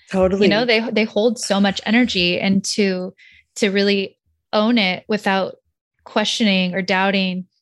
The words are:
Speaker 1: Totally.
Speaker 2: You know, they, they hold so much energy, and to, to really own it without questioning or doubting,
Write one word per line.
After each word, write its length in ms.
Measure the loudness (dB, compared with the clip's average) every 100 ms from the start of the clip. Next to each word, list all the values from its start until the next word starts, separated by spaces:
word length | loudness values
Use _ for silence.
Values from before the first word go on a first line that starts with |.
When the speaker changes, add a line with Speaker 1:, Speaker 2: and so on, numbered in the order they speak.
| -6
Speaker 1:
Totally. 360 | 0 2 4 2
Speaker 2:
You 40 |
know, 160 | 2 2
they, 140 | 0 0
they 140 | -2
hold 340 | -2 0 0 0
so 220 | -2 0
much 220 | 0 0 0
energy, 540 | 2 2 0 0 0
and 240 | 0 0 -2
to, 480 | -2 -2 -2 -6 -12 -20 _ _ -4
to 140 | 0
really 480 | 2 2 0 -2 -10 _ _ _
own 240 | 0 2 2
it 260 | 2 -2 -4
without 500 | -4 0 -2 -2 -8 _ _ _ _
questioning 720 | -8 -4 -2 0 0 0 0 -4
or 60 |
doubting, 640 | -2 0 0 0 -2 -4 -10 _